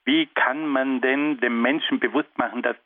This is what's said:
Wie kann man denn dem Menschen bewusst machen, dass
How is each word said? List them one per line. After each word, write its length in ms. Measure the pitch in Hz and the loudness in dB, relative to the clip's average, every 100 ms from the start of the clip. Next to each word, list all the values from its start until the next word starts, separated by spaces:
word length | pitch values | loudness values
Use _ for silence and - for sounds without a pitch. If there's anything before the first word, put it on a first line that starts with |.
Wie 220 | - 156 156 | 0 0 0
kann 420 | - 131 139 156 | 0 0 -2 -2
man 320 | 135 131 131 | 0 0 0
denn 380 | 131 135 151 135 | 0 2 0 0
dem 240 | 120 117 | 0 2
Menschen 360 | 120 151 - 131 | 2 0 0 -2
bewusst 380 | 120 147 - - | 0 -2 -2 -4
machen, 260 | 120 120 | -4 -2
dass 140 | 120 117 | -4 -4